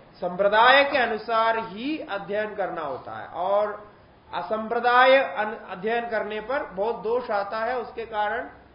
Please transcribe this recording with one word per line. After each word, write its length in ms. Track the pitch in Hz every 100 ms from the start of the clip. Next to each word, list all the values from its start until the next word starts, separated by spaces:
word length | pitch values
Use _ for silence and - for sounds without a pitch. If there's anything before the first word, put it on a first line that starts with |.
| -
संप्रदाय 680 | - 180 180 202 214 247 269
के 140 | 277 285
अनुसार 600 | 226 214 240 226 226 226
ही 400 | 208 196 262 311
अध्ययन 560 | - 196 175 214 214 202
करना 260 | 180 165
होता 300 | 147 123 113
है, 160 | 110 101
और 640 | - 185 202 208 202 - - _ _ -
असंप्रदाय 840 | - 202 220 220 233 240 247 262 269
अन-, 520 | 262 - 214 226 -
अध्ययन 400 | 185 208 233 233
करने 320 | 214 202 214
पर 220 | 214 285
बहुत 320 | 190 180 214 202
दोष 360 | 208 240 247
आता 280 | 208 - 220
है, 180 | 226 254
उसके 280 | 220 - 220
कारण 440 | 214 208 226 285 - -